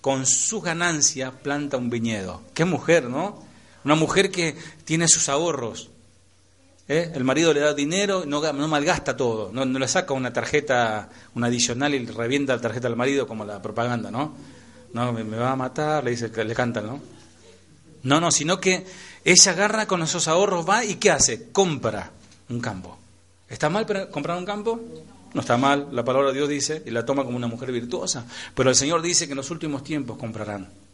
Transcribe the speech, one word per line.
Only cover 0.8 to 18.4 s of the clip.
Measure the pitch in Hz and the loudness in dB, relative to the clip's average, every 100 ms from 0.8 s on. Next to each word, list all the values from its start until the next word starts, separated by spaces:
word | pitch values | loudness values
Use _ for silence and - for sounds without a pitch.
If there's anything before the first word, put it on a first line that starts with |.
| 175 156 135 131 131 127 | 0 2 0 0 -6 -6
planta | 143 143 143 135 | -4 -4 -2 -2
un | 120 | -2
viñedo. | 120 117 107 92 92 - - | -2 -2 -2 -6 -10 -10 0
Qué | 170 | 0
mujer, | 143 - 165 | 0 4 2
¿no? | 123 131 196 - - - - - | 2 -4 -6 -8 -20 -20 -20 -8
Una | 139 | 2
mujer | 156 156 190 190 | 2 4 2 2
que | 185 165 143 - - | 0 -2 -4 -14 -18
tiene | - 160 165 | -4 0 4
sus | - - | 4 4
ahorros. | 139 170 139 117 95 - - - _ _ _ _ _ _ _ - | 2 0 -2 -6 -10 -16 -20 -20 _ _ _ _ _ _ _ -2
¿Eh? | 151 170 | -2 0
El | 135 | -2
marido | 131 135 165 | 2 4 6
le | 147 | 6
da | 147 | 4
dinero, | 147 143 185 202 190 151 | 2 0 0 0 0 0
no | 147 | -2
ga-, | 156 | -2
no | 139 156 | -2 0
malgasta | 151 147 165 - 123 | 2 2 0 0 0
todo, | 123 110 98 | 0 0 -4
no, | 117 | -2
no | 135 131 | -2 0
le | 131 | 0
saca | 190 180 | 0 0
una | 135 123 | -2 -2
tarjeta, | 117 113 151 143 123 117 107 98 - - 117 | -4 0 0 2 2 2 -2 -8 -18 -12 -4
una | 120 | -2
adicional | 120 120 120 147 | 0 0 0 0
y | 139 | 0
le | 117 | -4
revienta | 107 117 143 135 123 | -4 -2 0 0 0
la | |
tarjeta | 117 113 120 | -2 -2 -2
al | 117 | 0
marido | 127 139 120 | 2 2 -2
como | 110 104 | -6 -8
la | 101 | -8
propaganda, | 104 107 120 120 101 | -6 -2 -2 -2 -4
¿no? | 113 151 - - - - - - | -6 -6 -8 -20 -20 -20 -20 -12
"No, | 117 123 | -4 -2
me, | 113 | -2
me | 107 107 | -4 -2
va | 123 | -2
a | 135 | -2
matar", | 127 143 151 151 | -4 -2 0 0
le | 123 | 0
dice, | 120 117 | -2 -4
le | 113 110 117 | -4 -2 0
cantan, | 120 110 104 | 0 -2 -6
¿no? | 139 - - - - - - _ - - - | -10 -14 -20 -20 -20 -20 -20 _ -20 -20 -8
No, | 127 147 | 2 2
no, | 170 | 4
sino | - | 2